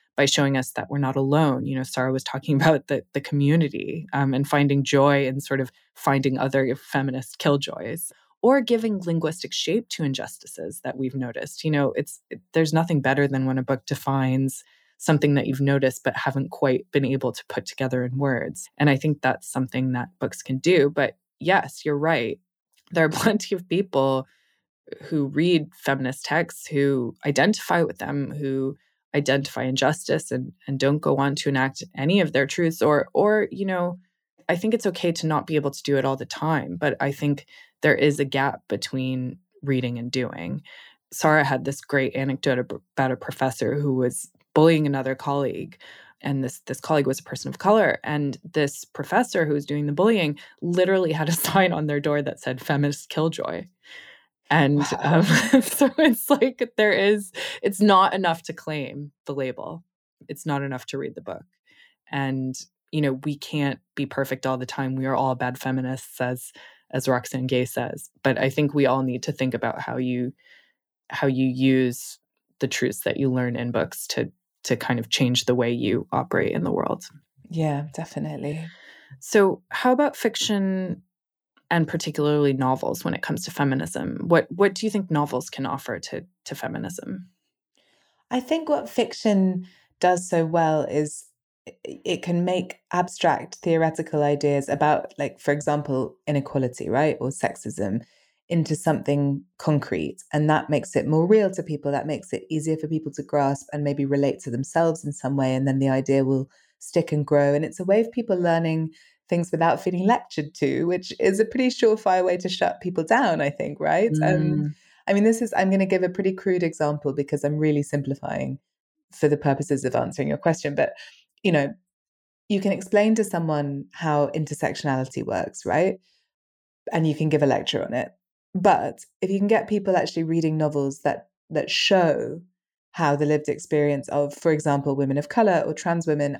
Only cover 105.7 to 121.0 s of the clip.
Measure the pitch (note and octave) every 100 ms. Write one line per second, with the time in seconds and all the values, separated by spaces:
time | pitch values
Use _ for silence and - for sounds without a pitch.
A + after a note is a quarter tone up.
105.7 | C3+ C3+ C3 C3+ C#3 C3 C3+ C3+ _ _
106.7 | _ - F3 D#3+ D3+ C#3 D3 C#3+ C#3+ D#3
107.7 | - F#3 G#3+ A3+ B3 A3+ F3+ F3 E3 E3
108.7 | D#3+ D#3+ - _ _ - F3 E3+ E3 E3
109.7 | - F#3 F3+ G3 B3 - - D3+ - C#3
110.7 | C3 E3+ F3+ F#3 - F#3+ G3 A3 B3 B3+
111.7 | - A3+ A3 G3 F#3 F#3 F3+ F3+ - F3
112.7 | - F3+ F3+ D#3+ B3 A3+ D#3+ C#3+ - -
113.7 | D3 D3+ E3 A3+ D#3 E3 F3 D#3 D3+ D3
114.7 | - _ _ - G3+ A3 A3+ A3+ - F#3+
115.7 | G3 F#3+ G3 F#3 F#3 F#3+ F#3 G3 F3+ E3
116.7 | - D3 D3+ C#3+ C#3+ C#3 C#3+ C#3+ D3+ D3+
117.7 | D3 C#3+ C#3+ C#3 C#3 - C#3+ C3 C3+ _
118.7 | _ _ _ _ - D3 D3 D3 C3+ C#3+
119.7 | C#3 C3+ - B2+ - C#3 D3 E3+ D#3 C#3+
120.7 | C#3+ - -